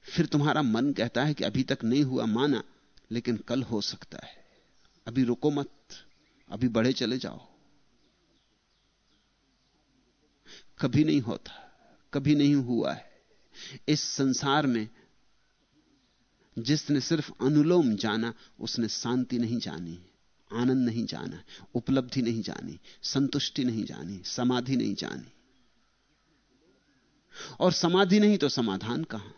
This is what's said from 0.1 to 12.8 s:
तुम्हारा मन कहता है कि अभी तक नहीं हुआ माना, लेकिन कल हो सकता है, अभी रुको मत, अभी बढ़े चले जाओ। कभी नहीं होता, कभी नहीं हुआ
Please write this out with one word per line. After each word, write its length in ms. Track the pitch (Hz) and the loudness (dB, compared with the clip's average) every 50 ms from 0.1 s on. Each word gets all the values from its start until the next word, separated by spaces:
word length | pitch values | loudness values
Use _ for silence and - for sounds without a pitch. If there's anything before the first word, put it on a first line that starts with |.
| - - 170 | -2 0 0
तुम्हारा 360 | 151 - 151 143 151 143 151 151 | 2 2 2 2 2 2 2 2
मन 300 | 123 107 110 123 147 139 | 2 2 2 2 2 2
कहता 320 | - 104 117 - 117 131 | 0 -2 0 0 0 2
है 100 | 151 147 | 2 0
कि 100 | - - | 0 -2
अभी 180 | - 104 131 131 | -2 0 0 0
तक 160 | - 131 - - | 0 -2 -2 0
नहीं 180 | 113 120 139 147 | 2 4 4 4
हुआ 220 | 131 127 120 117 | 2 2 -2 0
माना, 380 | 113 104 110 131 147 135 110 95 - - _ _ _ _ - _ _ | 0 0 2 2 2 2 0 -2 -8 -18 _ _ _ _ -20 _ _
लेकिन 260 | 113 120 117 123 117 | -6 -4 -2 -2 -4
कल 260 | 104 - - 120 131 127 | -4 -2 -4 -4 -4 -2
हो 180 | - 117 107 | -2 -4 -4
सकता 460 | 101 - - - - - - - - | -4 -6 -8 -10 -16 -18 -18 -18 -16
है, 180 | - - - - _ _ _ _ _ _ _ _ _ _ _ _ | -18 -20 -20 -20 _ _ _ _ _ _ _ _ _ _ _ _
अभी 180 | - 117 131 131 | -6 0 0 2
रुको 260 | 117 120 113 - 151 | 2 0 2 2 0
मत, 200 | 147 143 139 123 - _ _ _ - - - - _ _ _ _ _ _ _ _ | 2 0 -4 -4 -10 _ _ _ -20 -20 -20 -20 _ _ _ _ _ _ _ _
अभी 200 | - 101 120 127 | -6 -2 -2 2
बढ़े 240 | 110 117 110 123 131 | 2 4 4 4 2
चले 260 | - 127 107 120 131 | 2 0 -2 -2 -2
जाओ। 280 | - 87 58 - - - _ _ _ _ _ _ _ _ _ _ _ _ _ _ _ _ _ _ _ _ _ _ _ _ _ _ _ _ _ _ _ _ _ _ _ _ _ _ _ _ _ _ _ _ _ _ _ _ _ _ _ _ _ _ _ _ _ _ _ - - - - - - - | -4 -8 -10 -10 -18 -20 _ _ _ _ _ _ _ _ _ _ _ _ _ _ _ _ _ _ _ _ _ _ _ _ _ _ _ _ _ _ _ _ _ _ _ _ _ _ _ _ _ _ _ _ _ _ _ _ _ _ _ _ _ _ _ _ _ _ _ -20 -20 -20 -20 -20 -8 -4
कभी 240 | - 131 123 143 156 | -4 0 4 4 4
नहीं 160 | 156 151 143 | 4 4 2
होता, 320 | 117 113 - - - - - - - - _ _ _ _ - _ _ _ - | 2 0 -8 -8 -10 -16 -20 -20 -20 -20 _ _ _ _ -20 _ _ _ -6
कभी 200 | 143 139 147 151 | -2 2 2 4
नहीं 200 | 147 143 143 147 | 6 6 4 4
हुआ 380 | 143 131 120 123 113 | 4 2 0 0 0